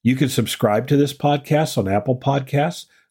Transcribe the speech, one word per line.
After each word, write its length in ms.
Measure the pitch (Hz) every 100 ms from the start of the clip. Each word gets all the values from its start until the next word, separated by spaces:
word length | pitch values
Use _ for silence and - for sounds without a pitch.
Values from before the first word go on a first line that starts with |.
You 140 | 113 131
can 120 | 135
subscribe 600 | 127 107 - 110 107 131
to 80 | 143
this 160 | 143
podcast 640 | - 143 143 - 151 156 131
on 100 | 95
Apple 300 | 101 135 127
Podcasts, 680 | 139 139 131 139 160 - - _ _